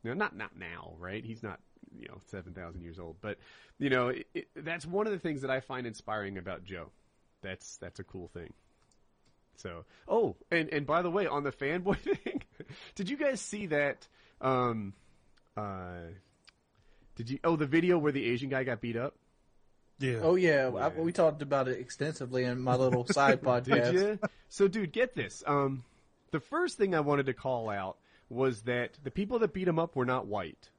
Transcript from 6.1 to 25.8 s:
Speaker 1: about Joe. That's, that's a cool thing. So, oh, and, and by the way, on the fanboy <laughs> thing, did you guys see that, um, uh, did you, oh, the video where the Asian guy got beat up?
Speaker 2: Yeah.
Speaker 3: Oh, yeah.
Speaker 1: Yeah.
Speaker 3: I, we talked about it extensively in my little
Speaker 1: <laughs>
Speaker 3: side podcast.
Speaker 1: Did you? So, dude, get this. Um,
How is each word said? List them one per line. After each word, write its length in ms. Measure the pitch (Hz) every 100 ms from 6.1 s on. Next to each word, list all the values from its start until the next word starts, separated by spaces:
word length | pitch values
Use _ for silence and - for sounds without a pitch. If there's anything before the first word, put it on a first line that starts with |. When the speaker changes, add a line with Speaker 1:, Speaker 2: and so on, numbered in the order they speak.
| 107 98 98
Speaker 1:
about 260 | 92 87
Joe. 260 | 92 90 80 _ _ _ _ _
That's, 340 | 98 92 - -
that's 220 | 90 -
a 40 |
cool 240 | 95 98 87
thing. 240 | 87 82 - _ _ _ _ _ _ _ _ _ -
So, 280 | 95 85 - - -
oh, 300 | 220 185 90 -
and, 180 | 170 156
and 140 | 151 139
by 160 | 160
the 80 | 180
way, 160 | 185 180
on 160 | 143
the 80 | 143
fanboy 460 | - 139 175 180 -
<laughs> 240 | 320 392
thing, 200 | - - - _ - - -
did 140 | - 196
you 80 | 285
guys 240 | 285 254
see 260 | - 208 196
that, 400 | 147 143 - - _ _ _
um, 520 | 131 131 123 113 98 - _ _ _ _ _ -
uh, 540 | 104 95 90 87 82 95 _ _ - _ _ _ _ _ - -
did 140 | 117
you, 80 | 135
oh, 120 | 165 165
the 100 | 147
video 320 | 160 180 175
where 140 | 147
the 120 | 139 113
Asian 240 | 120 135
guy 140 | 135
got 160 | 131 117
beat 160 | 120 117
up? 180 | 127 _ _ _ _ _ _ _ _ -
Speaker 2:
Yeah. 200 | 135 117
Speaker 3:
Oh, 120 | 160
yeah. 360 | 180 175 143 131
Speaker 1:
Yeah. 60 | -
Speaker 3:
I, 120 | 143
we 240 | 151 165
talked 280 | 180 165 151
about 280 | 143 139 127
it 120 | 120
extensively 640 | 131 - 147 156 123 127
in 160 | 127 123
my 160 | 127 127
little 300 | 131 127 120
Speaker 1:
<laughs> 40 |
Speaker 3:
side 300 | - 139 131
podcast. 520 | 131 123 123 135 120
Speaker 1:
Did 20 |
you? 240 | 180 202 214 208 - _
So, 180 | - 202
dude, 240 | 220 180
get 220 | 214 247
this. 280 | 175 101 - -
Um, 380 | 143 139 135